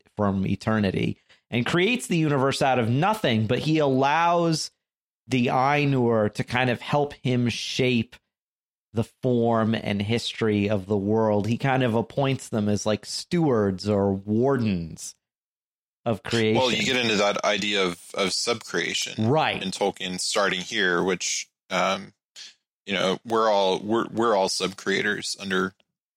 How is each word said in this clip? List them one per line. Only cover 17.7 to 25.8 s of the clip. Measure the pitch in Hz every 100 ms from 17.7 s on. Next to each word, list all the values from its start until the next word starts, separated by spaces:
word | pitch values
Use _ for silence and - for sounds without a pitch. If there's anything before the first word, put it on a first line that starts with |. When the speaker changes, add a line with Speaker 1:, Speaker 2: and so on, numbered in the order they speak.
| 101 92
Speaker 2:
of, | 87 -
of | - 95
subcreation | - - 117 - - 80 98 - - 110
Speaker 1:
Right. | 156 127 92
Speaker 2:
in | 95
Tolkien | - 101 - 92 90
starting | - 107 98 92
here, | 87 113 95 87
which, | 90 90 - - - _ -
um, | 92 95 98 101 _ _ - - _ _ _ -
you | 92
know, | 92 92
we're | 120 113 110
all, | 101 95 92
we're, | 104 113 -
we're | 107 117 101
all | 92
sub-creators | - 92 - - 95 104 98 - -
under | 98 92 92 -